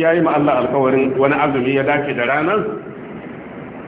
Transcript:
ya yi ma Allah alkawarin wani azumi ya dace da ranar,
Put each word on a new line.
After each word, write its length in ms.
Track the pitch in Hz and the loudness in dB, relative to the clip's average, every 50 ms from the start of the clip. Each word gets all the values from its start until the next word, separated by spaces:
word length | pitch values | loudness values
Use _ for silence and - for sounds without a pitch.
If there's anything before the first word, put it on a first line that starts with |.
ya 120 | 160 165 165 | 2 2 4
yi 80 | 175 | 4
ma 120 | 160 160 147 | 2 2 2
Allah 320 | 147 147 147 135 127 120 | 2 2 2 2 2 2
alkawarin 480 | 123 135 139 127 131 135 131 135 - - | 0 2 2 2 4 4 4 2 2 2
wani 200 | 127 131 139 143 | 2 2 2 2
azumi 380 | 139 147 147 135 131 120 131 139 | 2 0 0 0 0 0 2 2
ya 80 | 139 135 | 2 2
dace 280 | 147 147 143 143 143 127 | 2 2 0 0 -2 -2
da 80 | 117 120 | -2 0
ranar, 400 | 123 135 151 156 175 208 214 - - - - - - - - - - - - - - - - - - - - - - - - - | 0 0 0 0 0 0 0 -2 -4 -6 -8 -10 -12 -14 -14 -14 -14 -14 -14 -14 -14 -14 -14 -16 -16 -14 -14 -14 -14 -14 -14 -8